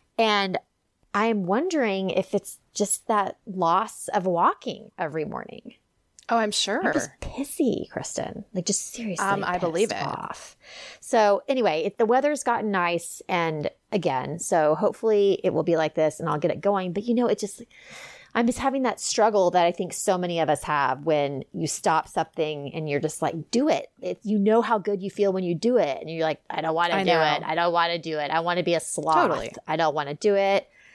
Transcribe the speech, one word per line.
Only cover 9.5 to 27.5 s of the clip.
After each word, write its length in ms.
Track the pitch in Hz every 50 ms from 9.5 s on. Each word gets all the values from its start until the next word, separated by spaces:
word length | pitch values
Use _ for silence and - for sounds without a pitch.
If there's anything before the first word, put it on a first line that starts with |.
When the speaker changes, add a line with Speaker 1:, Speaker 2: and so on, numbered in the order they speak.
| 180 180
Speaker 2:
believe 300 | 180 165 160 175 220 208
Speaker 1:
pissed 120 | - -
Speaker 2:
it. 40 | -
Speaker 1:
off. 500 | - - - - - - - - - - _ - - - - - - - -
So 420 | - - 262 233 214 202 202 196 - -
anyway, 340 | 269 254 226 180 156 160 165
it, 120 | 196 - -
the 60 | 233
weather's 380 | 214 240 262 269 294 302 - -
gotten 260 | 254 240 - 214 214
nice, 520 | 196 185 175 170 175 170 - - - - - -
and 420 | 185 170 170 165 156 151 147 - - _ _ _
again, 460 | - 185 160 160 131 131 135 139 151 170
so 360 | - - 196 165 151 151 156
hopefully 640 | 165 208 196 - - - 226 214 208 202 196 185 -
it 120 | - 185 -
will 80 | 160
be 140 | 156 180 165
like 180 | 160 160 151 -
this 260 | 160 156 151 - -
and 80 | 165 160
I'll 100 | 151 151
get 120 | 147 165
it 100 | - 147
going. 320 | - 202 202 190 185 180
But, 120 | 165 202 214
you 100 | 240 233
know, 140 | 240 240 226
it 100 | 214 -
just, 240 | 214 196 - - 226 - _ - - - - - - - - - - - -
I'm 100 | 226 240
just 120 | 233 247 -
having 240 | 262 269 254 269
that 180 | 262 233 - -
struggle 500 | - - - 240 208 226 208 202 180 175
that 120 | 170 180 170
I 80 | 170
think 220 | 175 - 185 170 -
so 240 | - - 208 185 180
many 200 | 180 175 170 165
of 100 | 156 -
us 120 | 147 143 -
have 400 | - 151 143 139 131 131 139 143
when 380 | 165 151 147 143 139 143 135 - - -
you 120 | 175 165
stop 400 | 143 - - - 185 160 160 - -
something 640 | - 180 156 - _ - 156 151 151 143 143 139 -
and 120 | 160 156 151
you're 100 | 143 143
just 220 | 156 151 - -
like, 280 | 165 - - 160 147 -
"Do 200 | - 233 285 311
it." 200 | 165 - - - _ _
It, 160 | - 180 180 -
you 160 | - 202 214 208
know 220 | 196 214 220 233
how 160 | 240 233 233 208
good 240 | 160 214 202 185
you 60 | 190 196
feel 220 | - - 202 196
when 120 | 185 190 185
you 100 | 175 175
do 240 | 151 - 233 254 226
it. 180 | 170 143 135 -
And 100 | - 156
you're 160 | 165 160 160
like, 160 | 160 156 - _ -
"I 100 | - 165
don't 140 | 156 160 160
wanna 200 | 165 175 175 180
Speaker 2:
I 100 | 196 190
Speaker 1:
do 60 | 180
Speaker 2:
know. 120 | 170 160
Speaker 1:
it. 200 | 160 151 143 147
I 120 | - -